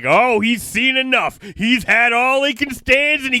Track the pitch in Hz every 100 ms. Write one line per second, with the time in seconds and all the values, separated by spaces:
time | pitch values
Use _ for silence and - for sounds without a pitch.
0 | 123 165 247 226 220 233 - 202 254 262
1 | 262 254 170 - 208 175 214 247 180 214
2 | 240 233 247 269 277 269 285 247 - 262
3 | 294 302 269 254